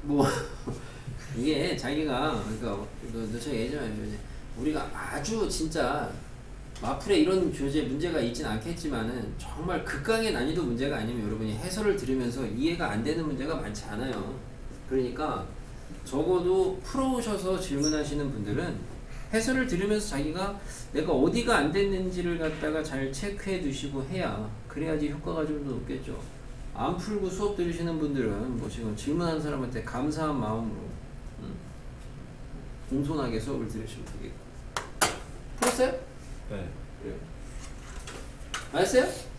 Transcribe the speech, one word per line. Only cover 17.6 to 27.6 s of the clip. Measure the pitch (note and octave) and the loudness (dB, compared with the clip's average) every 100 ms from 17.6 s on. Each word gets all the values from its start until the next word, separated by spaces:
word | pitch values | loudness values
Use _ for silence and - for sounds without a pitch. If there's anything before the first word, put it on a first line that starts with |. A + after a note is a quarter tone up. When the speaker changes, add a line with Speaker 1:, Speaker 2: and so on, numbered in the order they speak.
| - C#3 D3+ D#3 D3 C#3+ C#3+ | 2 4 4 4 2 0 0
Speaker 1:
분들은 | G#2+ G#2 C#3 F3 - - - - - - | 0 0 0 0 -2 -6 -8 -8 -8 0
해설을 | A3 A3+ C4 B3+ | 2 4 4 4
들으면서 | E3+ G3 G#3+ G3+ | 2 4 4 2
자기가 | C#3 D3+ E3+ G3 G#3 - - - | 0 0 0 -2 -2 -8 -8 -2
내가 | - E3 | 0 4
어디가 | C#3 D3+ A#3+ A#3 G#3 | 6 6 6 6 6
안 | D3 | 6
됐는지를 | F#3 G3+ F#3+ F#3 F3 F3 E3 | 4 4 4 0 0 0 2
갖다가 | D#3+ D#3 D3+ D#3 | 0 0 0 0
잘 | D3+ C3+ C3+ | 0 0 -2
체크해 | C3+ G3+ G3+ G3 F#3 | -2 -4 -4 -2 0
두시고 | D3+ C3 C#3 C#3 B2+ | 0 -2 -2 -4 -2
해야, | F#3 D3+ G#2 G#2+ - - | 0 0 -2 -4 -6 -8
그래야지 | - D#3+ D#3 D3 | -2 0 2 2
효과가 | C#3+ F3 E3 D3+ | 0 -2 0 0
좀 | D3 | 0
더 | C#3 | -2
높겠죠. | A2+ A2+ - - - - - - - - - | -4 -2 -4 -4 -6 -8 -10 -10 -10 -8 -2
안 | B2+ F3 | 0 0
풀고 | G#3 G#3 F#3 | 0 0 0
수업 | - G3+ | 2 0
들으시는 | - | 2